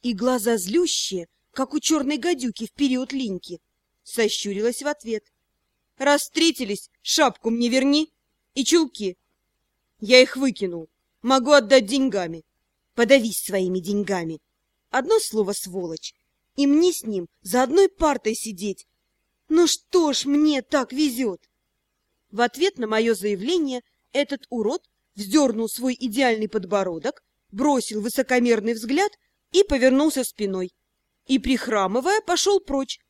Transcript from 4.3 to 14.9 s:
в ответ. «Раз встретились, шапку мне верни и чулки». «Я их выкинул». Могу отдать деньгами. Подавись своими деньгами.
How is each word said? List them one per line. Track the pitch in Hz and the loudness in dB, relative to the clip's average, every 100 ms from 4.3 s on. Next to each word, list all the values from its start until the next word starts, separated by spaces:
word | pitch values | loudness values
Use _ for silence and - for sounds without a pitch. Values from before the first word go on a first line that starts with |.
| - 202 196 226 240 | -2 -6 -2 -2 -2
в | 277 | -6
ответ. | 202 220 220 _ _ _ _ _ _ _ _ | -6 -6 -8 _ _ _ _ _ _ _ _
«Раз | 277 285 | 2 2
встретились, | - - 330 254 226 202 - _ | 2 0 0 0 -6 -6 -8 _
шапку | - - 277 - 226 | -4 2 2 2 -4
мне | 233 240 | -2 2
верни | 262 269 294 311 _ _ _ _ | 2 2 2 0 _ _ _ _
и | - | -6
чулки». | 262 330 294 - 196 175 _ _ _ _ _ _ _ _ | 2 2 2 -4 -8 -8 _ _ _ _ _ _ _ _
«Я | 208 254 | 6 6
их | 254 262 | 6 2
выкинул». | 269 202 190 170 160 _ _ _ | -4 -2 -8 -8 -14 _ _ _
Могу | 233 262 247 | 0 0 6
отдать | 285 208 262 196 | 4 8 4 4
деньгами. | 269 269 196 170 165 _ _ _ _ _ | -2 0 -2 -6 -10 _ _ _ _ _
Подавись | - 233 269 226 190 | -2 4 4 4 -6
своими | - 190 185 185 | -4 -2 -2 -2
деньгами. | 170 202 196 190 165 156 _ _ _ _ _ | -4 -4 -2 -4 -4 -10 _ _ _ _ _